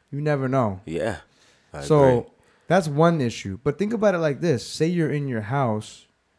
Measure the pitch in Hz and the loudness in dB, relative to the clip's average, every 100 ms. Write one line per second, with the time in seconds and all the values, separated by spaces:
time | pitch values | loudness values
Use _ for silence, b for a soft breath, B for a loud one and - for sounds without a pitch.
0 | _ 139 151 143 131 131 110 95 - 82 | _ -6 -2 -2 0 0 0 -2 -6 -4
1 | 104 90 - b b b b 151 143 151 | -4 -6 -14 b b b b -12 2 6
2 | 135 120 - _ b b - 180 160 143 | 6 4 -2 _ b b 0 0 2 2
3 | 170 165 120 - 98 95 143 143 208 226 | 2 2 -2 -4 -8 -4 -4 -2 -4 2
4 | 208 175 156 131 165 120 - - 160 175 | 2 2 0 0 0 -2 -4 -2 0 2
5 | 156 147 139 117 104 143 123 107 - - | 0 -2 -2 -4 -2 0 0 -2 -6 -18
6 | _ _ _ | _ _ _